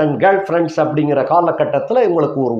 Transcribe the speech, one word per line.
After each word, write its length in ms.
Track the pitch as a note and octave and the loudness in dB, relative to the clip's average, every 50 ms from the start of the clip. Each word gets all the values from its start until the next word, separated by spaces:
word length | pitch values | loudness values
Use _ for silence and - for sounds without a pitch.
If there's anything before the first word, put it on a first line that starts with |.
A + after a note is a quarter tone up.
| D3+ | 0
and 100 | D3 C#3+ - | 0 0 2
கேர்ள் 220 | F3+ G3 G3 F#3+ - | 2 2 2 2 0
ஃப்ரெண்ட்ஸ் 340 | - E3 E3+ E3+ D#3 - E3 D3+ | -2 -2 -2 -2 -2 0 -2 -2
அப்படிங்கிற 380 | D3+ D3 D#3 D3 D3 C#3+ C3+ C3 - D#3 | 0 0 -2 0 0 0 0 0 2 2
காலகட்டத்துல 720 | F3 E3+ D#3+ D3+ - D3 - C#3+ C#3 C#3 - A3+ B3+ A#3 | 2 2 0 0 0 -2 -2 -2 -4 -2 0 0 2 2
உங்களுக்கு 340 | F#3 E3+ E3 D3+ - - C#3 C3 | 2 2 0 0 0 -2 -2 -2
ஒரு 140 | A#2+ A#2 | -2 -2